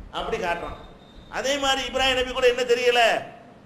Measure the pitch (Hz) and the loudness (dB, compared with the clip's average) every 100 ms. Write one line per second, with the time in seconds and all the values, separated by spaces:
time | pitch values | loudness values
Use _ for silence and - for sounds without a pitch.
0 | - 156 180 220 175 170 151 - - - | -12 -8 -6 -4 -2 -4 -6 -12 -18 -20
1 | - - - 165 240 285 277 269 247 247 | -20 -20 -12 -6 -2 0 0 0 -2 0
2 | 262 254 254 254 247 247 247 240 247 240 | 0 0 -2 2 2 2 0 2 4 4
3 | 226 160 - - - - | 4 2 -4 -16 -20 -20